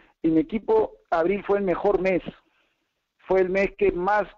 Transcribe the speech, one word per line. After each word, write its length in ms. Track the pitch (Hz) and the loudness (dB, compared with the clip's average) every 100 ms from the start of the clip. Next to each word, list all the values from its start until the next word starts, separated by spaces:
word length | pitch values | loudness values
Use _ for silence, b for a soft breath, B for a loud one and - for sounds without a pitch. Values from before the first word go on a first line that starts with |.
| B B | B B
en 120 | 165 | 0
mi 60 | 160 | 0
equipo, 520 | 151 214 - 220 - - - | 0 -4 0 0 0 -6 -4
abril 320 | 170 170 202 | 0 0 -2
fue 140 | - 202 | -2 -2
el 60 | |
mejor 360 | 190 165 202 185 | 0 0 0 0
mes. 220 | 190 180 - - _ _ _ _ _ _ _ _ - | 0 -2 -4 -18 _ _ _ _ _ _ _ _ 0
Fue 140 | 190 | 2
el 100 | 185 | 2
mes 220 | 190 196 - | 0 -2 -2
que 140 | 185 | -2
más, 360 | 175 190 208 185 | 0 0 -2 -2